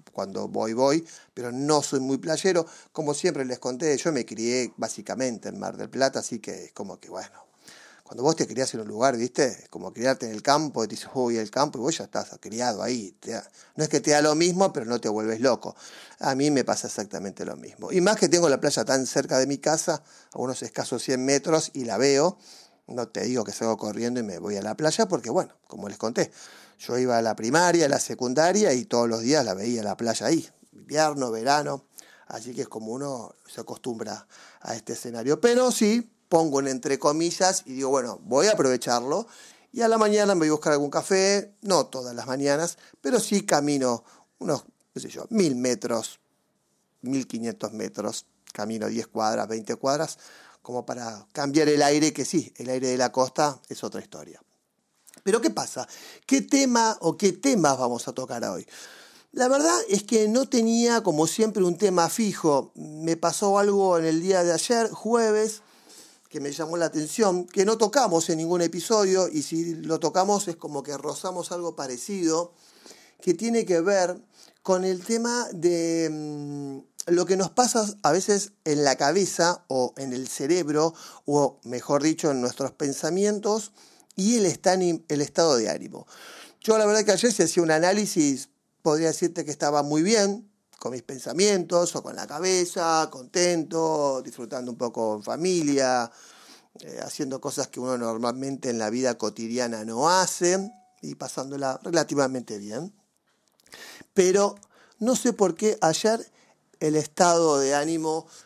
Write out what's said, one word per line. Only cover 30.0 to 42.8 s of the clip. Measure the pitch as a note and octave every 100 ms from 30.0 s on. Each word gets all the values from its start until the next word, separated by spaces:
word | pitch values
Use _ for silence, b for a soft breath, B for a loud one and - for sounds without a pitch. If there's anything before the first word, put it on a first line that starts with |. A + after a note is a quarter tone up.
| A#2 A2 G#2+
ahí, | D#3+ - _ _
invierno, | - - C#3+ D#3 C#3+ B2+
verano, | A2+ A#2 D3 D3 C#3 - B B B B
así | A#2 A2+
que | A#2+
es | A#2+
como | A2+ A2
uno | A#2+ C#3+ B2+ G2 - _
se | -
acostumbra | A2+ B2 - A2+ G#2 G#2 - B B B
a | - A2+
este | -
escenario. | A#2+ B2 A#2 A#2+ D#3
Pero | A#3 A#3+ B3+
sí | - G#3 A#3 A#3 _ _
pongo | E3 E3 C#3
en | C#3
entre | C3 C#3+ C3+
comillas | D#3 D3+ E3+ E3+ F#3 F#3+
y | -
digo, | C3 C3+
"Bueno, | C3+ A#2+ G2+
voy | F#2+ B2 G3
a |
aprovecharlo", | G3+ C3+ B2+ C#3 A#2+ B2 E3+ A#3 B B B B
y | -
a | A3+
la | A3+
mañana | G#3+ G#3 G#3
me | F#3+
voy | D#3
a |
buscar | D3+ D#3
algún | D3 C#3+
café, | D#3 - F#3+ F#3+ G3+ G3 _
no | G#3 F3 B2+
todas | C3 B2 A#2+
las | A#2+
mañanas, | C3 C#3+ C#3+ E3 -